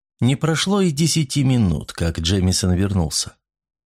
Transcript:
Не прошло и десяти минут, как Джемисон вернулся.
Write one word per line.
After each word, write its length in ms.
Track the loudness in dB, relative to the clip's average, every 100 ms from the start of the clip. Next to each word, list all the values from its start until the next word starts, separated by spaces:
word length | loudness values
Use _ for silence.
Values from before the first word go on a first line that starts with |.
| _ -2
Не 160 | -2 0
прошло 460 | -2 -2 0 0
и 80 | 0
десяти 540 | 2 0 0 -2 0
минут, 500 | 2 2 2 0 -6
как 240 | -4 -4 -2
Джемисон 560 | 0 2 2 2 2
вернулся. 640 | 0 0 0 -2 -4 -8 -12 _ _ _ _